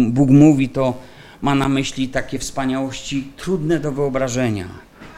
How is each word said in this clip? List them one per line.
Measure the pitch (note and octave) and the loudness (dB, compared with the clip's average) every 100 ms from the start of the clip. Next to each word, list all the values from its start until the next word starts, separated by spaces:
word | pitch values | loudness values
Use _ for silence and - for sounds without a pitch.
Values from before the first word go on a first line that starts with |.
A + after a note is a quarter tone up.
| A#2+ | 2
Bóg | B2 C#3+ | 2 6
mówi, | C#3 D3+ C#3 C3 | 8 8 6 0
to | C#3 C3 A#2+ - - - - | -2 -2 -4 -10 -20 -20 -6
ma | C#3 C#3 | -2 0
na | C#3 | 0
myśli | C#3 C#3 - C3 | 0 -2 -4 -4
takie | C3 - C3 | -4 -6 -8
wspaniałości | - - C3 C3 C3+ A#2 - C#3 C3+ - | -8 -6 -4 -4 -6 -8 -8 -6 -6 -10
trudne | - F#3 D3+ E3 | -4 -2 0 -2
do | D3+ | -2
wyobrażenia. | C3+ C#3+ C3 C3 A#2+ B2+ G#2 F2+ F2 - - - | -2 -2 -2 -2 0 -2 -2 -6 -14 -20 -20 -20